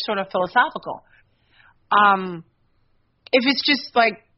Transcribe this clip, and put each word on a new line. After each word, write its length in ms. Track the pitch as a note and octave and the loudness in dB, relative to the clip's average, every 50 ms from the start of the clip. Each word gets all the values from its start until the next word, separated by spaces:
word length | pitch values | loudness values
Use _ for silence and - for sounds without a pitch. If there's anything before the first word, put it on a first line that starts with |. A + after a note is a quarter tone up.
| - | -6
sort 140 | - G#3+ G3 | -6 -6 -6
of 100 | F#3+ G3 | -6 -4
philosophical. 720 | - G3 F#3 F3+ - A#3+ C4 D#4 - G#3 - D#3+ C3 - _ _ _ _ _ _ _ _ _ _ _ _ _ _ _ _ _ - | -4 -4 -4 -2 0 0 0 0 -2 -12 -12 -12 -14 -14 _ _ _ _ _ _ _ _ _ _ _ _ _ _ _ _ _ 0
Um, 520 | G#3 G3+ G#3 G3+ G3 F#3+ F#3 F#3 F3 E3 E3 _ _ _ _ _ _ _ _ _ _ _ _ _ _ _ _ - | 2 4 4 4 4 2 -2 -6 -10 -12 -14 _ _ _ _ _ _ _ _ _ _ _ _ _ _ _ _ 0
if 120 | - C4 A#3 C4+ | 0 0 2 2
it's 180 | C#4 - - | -2 -2 0
just, 300 | - D4 C4 - - - | -2 -2 -2 -4 -4 0
like, 180 | B3 A#3 A3+ G3+ - _ _ _ | 2 2 2 0 -6 _ _ _